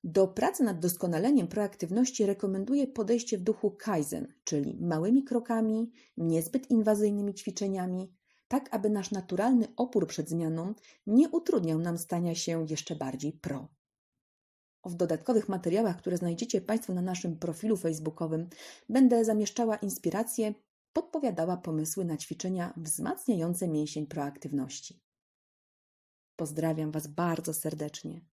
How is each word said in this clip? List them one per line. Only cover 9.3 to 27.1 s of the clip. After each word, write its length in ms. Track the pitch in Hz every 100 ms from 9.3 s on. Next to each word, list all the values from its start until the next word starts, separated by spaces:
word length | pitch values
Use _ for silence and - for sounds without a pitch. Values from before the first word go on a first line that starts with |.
| 180 226 247 214 -
opór 320 | 247 220 170
przed 220 | - 160
zmianą 440 | 165 160 160 180 214 - - -
nie 220 | 226 330
utrudniał 500 | 339 - 240 165 160
nam 180 | 170 170
stania 380 | - 175 175 170
się 300 | - 165 156
jeszcze 260 | 156 - 156
bardziej 380 | 135 131 147
pro. 340 | 147 - 139 - _ _ _ _ _ _ _ _ _ _ _ 185
W 100 | 175
dodatkowych 540 | 170 160 - 226 214
materiałach, 480 | 190 180 190 226 175
które 200 | 175 175
znajdziecie 440 | 175 170 233 196
Państwo 320 | 185 226 -
na 80 | 180
naszym 380 | 185 180 175 160
profilu 380 | 170 160 214 196
facebookowym, 720 | 165 156 156 156 160 160 175 - - - -
będę 360 | 240 254 233 220
zamieszczała 500 | 214 208 - 226 208
inspiracje, 760 | 202 - 170 185 240 - 214 208 _ _ _
podpowiadała 640 | - - 320 269 165 165 175
pomysły 480 | 175 156 160 190 175
na 120 | 151
ćwiczenia 560 | - - 185 185 175 -
wzmacniające 880 | 160 - - 403 - 190 165 175 180
mięsień 400 | 151 151 156 147
proaktywności. 920 | 156 143 139 - 139 127 - - - _ _ _ _ _ _ _ _ _ _ _ _ _ -
Pozdrawiam 560 | 156 156 160 156 156
Was 160 | 156
bardzo 460 | 151